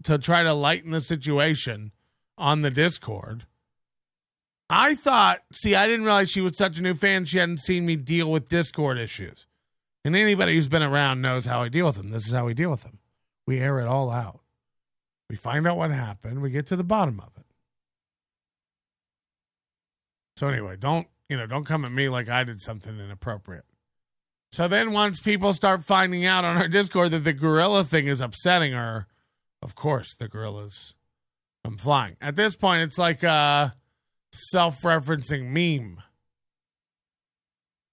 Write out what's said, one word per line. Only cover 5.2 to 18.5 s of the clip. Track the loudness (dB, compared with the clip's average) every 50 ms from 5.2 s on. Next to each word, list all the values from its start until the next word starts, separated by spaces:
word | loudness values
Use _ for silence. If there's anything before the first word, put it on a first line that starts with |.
| 6 4 4 0 -4 -12
see, | -8 -4 0 2 4
I | 4 4
didn't | 4 2 2 2
realize | 4 4 4 2 2
she | 0 0
was | 0 0 0
such | 0 0 0 0 -2
a |
new | -2 -2 0
fan. | 2 2 2 2 2 0
She | 0 0 0
hadn't | 0 0 -2 -4
seen | -2 -2 0 0 0
me | 0 0
deal | -2 -2 0 0 0 2 2
with | 0 0 0 0
Discord | 0 0 0 -2 -2 -2 -2 -2 -2 -4
issues. | -6 -8 -10 -12 -12 -12 -14 -18 _ _ _ _ _ _ _ _ _ _ _ _ -2
And | 2 2
anybody | 4 4 4 4 4 2 4 4
who's | 2 2 2
been | 2 2
around | 2 2 2 2 2 2 0 0
knows | 0 -2 -2 -2 -2
how | -2 -2 -2
I | -2 -2
deal | 0 0 2
with | 2 0
them. | -2 -6 -8
This | -8 -8 -4
is | -4
how | -2 -2 -2
we | -2 -2
deal | -2 -2 -2
with | -2 -4
them. | -8 -14 -20 -20 _ _ _ _ _ _ _ _ _
We | -4 -2 -2
air | 0 -2 -2 -2
it | -2
all | 0 0 0 0 -2
out. | -2 -4 -6 -8 -12 -18 _ _ _ _ _ _ _ _ _ _ _ _ _ _ _ _ _ -14
We | -12
find | -10 -6 -4 -2 0 0
out | 0 0
what | 0 -2 -2
happened. | -2 -2 -4 -6 -10 -12 -12 -10 -8 -6
We | -6 -4
get | -4 -4 -4 -2
to | -4
the | -2 0
bottom | 0 0 2 2 0 -2 -6
of | -10 -16 _
it. | -20 -20 _ _ _ _ _ _ _ _ _ _ _ _ _ _ _ _ _ _ _ _ _